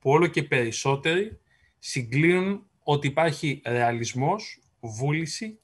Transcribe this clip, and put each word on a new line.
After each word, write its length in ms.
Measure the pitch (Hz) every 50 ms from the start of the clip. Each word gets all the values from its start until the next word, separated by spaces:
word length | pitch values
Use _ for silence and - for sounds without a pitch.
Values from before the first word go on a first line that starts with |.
που 100 | - 135
όλο 160 | 139 160 175
και 160 | 165 - 165 147
περισσότεροι 960 | - 147 131 120 113 110 - - 135 139 139 - 160 170 180 208 220 - - _ _ _ _ _ _ _ _
συγκλίνουν 880 | - - - 135 120 110 123 143 156 170 180 185 185 196 202 202 - _ _ _ -
ότι 240 | - 143 143 147
υπάρχει 560 | 139 139 160 165 165 147 - - 147 135 - -
ρεαλισμός, 960 | 120 120 120 120 120 117 117 117 117 - 127 135 156 190 220 - - - _ _ _ _ -
βούληση 800 | - 113 107 110 131 147 151 160 165 151 - - 220 214 214 -